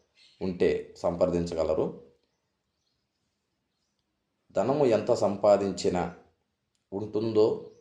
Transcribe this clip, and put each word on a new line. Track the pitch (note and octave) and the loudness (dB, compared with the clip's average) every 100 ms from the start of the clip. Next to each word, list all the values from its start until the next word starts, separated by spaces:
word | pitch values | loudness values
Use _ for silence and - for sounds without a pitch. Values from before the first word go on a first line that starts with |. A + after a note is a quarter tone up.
| _ _ _ _ | _ _ _ _
ఉంటే | F#2+ F2 F2 D2 - - | -8 0 0 0 -6 -6
సంప్రదించగలరు. | F2+ E2+ F2+ F2 E2+ E2+ D#2 D#2 E3 - - _ _ _ _ _ _ _ _ _ _ _ _ _ _ _ _ _ _ _ _ _ _ _ _ | -4 0 0 0 -2 -4 -2 0 -2 -6 -20 _ _ _ _ _ _ _ _ _ _ _ _ _ _ _ _ _ _ _ _ _ _ _ _
ధనము | F#2+ A2 D3 C3 | -4 -2 2 2
ఎంత | G#2+ G2+ | 2 2
సంపాదించినా | A2+ G2+ G2 G#2+ G2+ G2 F#2 G2 F2+ E2+ - _ _ _ _ _ _ _ | 0 0 2 4 4 2 -2 -2 -2 -4 -8 _ _ _ _ _ _ _
ఉంటుందో | G2 G#2+ G#2 A2+ G#2+ G#2+ - - - | -10 -6 -4 0 4 2 2 -8 -20